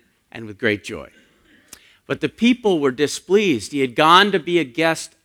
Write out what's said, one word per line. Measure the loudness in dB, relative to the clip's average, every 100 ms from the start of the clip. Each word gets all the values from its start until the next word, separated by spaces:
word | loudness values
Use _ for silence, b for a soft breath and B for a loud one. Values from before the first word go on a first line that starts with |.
| _ _ _
and | -18 -16
with | -6
great | -2 -2
joy. | -6 -14 -16 _ b b b b b b b b -10
But | -6
the | -6
people | 0 0 2 0 0
were | 0
displeased. | -2 -4 -4 0 2 2 -2 -4
He | -4
had | -2 2
gone | 6 6 4
to | 0
be | -2 -2
a |
guest | -2 -2 -2 -2 -8 _